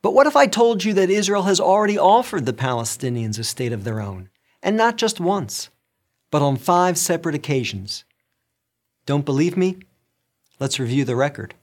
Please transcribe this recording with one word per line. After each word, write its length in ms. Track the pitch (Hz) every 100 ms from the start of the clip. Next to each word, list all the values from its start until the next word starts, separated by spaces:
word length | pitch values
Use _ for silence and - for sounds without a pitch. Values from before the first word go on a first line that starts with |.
But 140 | - 262
what 100 | 294
if 100 | 294
I 120 | 277
told 360 | 220 233 233
you 100 | 196
that 180 | 196 185
Israel 320 | 208 190 202
has 160 | 190 180
already 400 | 165 196 208 208
offered 480 | 185 220 254 190 127
the 40 |
Palestinians 880 | 113 131 120 113 - 131 120 110 104
a 60 |
state 300 | 113 - 123
of 100 | 113
their 180 | 110 110
own, 280 | 101 92 92 _ _ _
and 120 | - 214
not 220 | 233 226
just 220 | 226 220
once, 500 | 175 196 139 - - _ _ _ _ _ _
but 100 | 151
on 160 | 143 135
five 400 | - 175 180 175
separate 380 | - 165 165 147
occasions? 720 | 151 135 117 101 95 - _ _ _ _ _ _ _ _ _ _ -
Don't 180 | 143
believe 320 | 143 135 170 175
me? 220 | 185 185 - _ _ _ _ _ _ _
Let's 200 | 139 -
review 260 | 120 135 131
the 100 | 123
record. 380 | 143 139 95 -